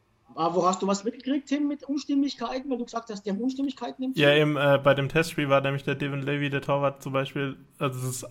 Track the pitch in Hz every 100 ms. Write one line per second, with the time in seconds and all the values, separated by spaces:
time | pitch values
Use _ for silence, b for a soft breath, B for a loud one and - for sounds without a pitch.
0 | _ _ _ - 165 175 175 196 196 202
1 | 214 - - 285 - 285 294 285 - 285
2 | - 277 277 - 233 262 285 247 233 233
3 | 226 202 208 196 254 262 277 - 240 262
4 | 262 262 143 147 151 147 143 139 143 135
5 | 139 160 165 - 143 139 139 139 - 139
6 | 143 139 135 143 143 139 135 143 139 135
7 | 143 135 139 147 139 135 - - 143 127
8 | 127 127 -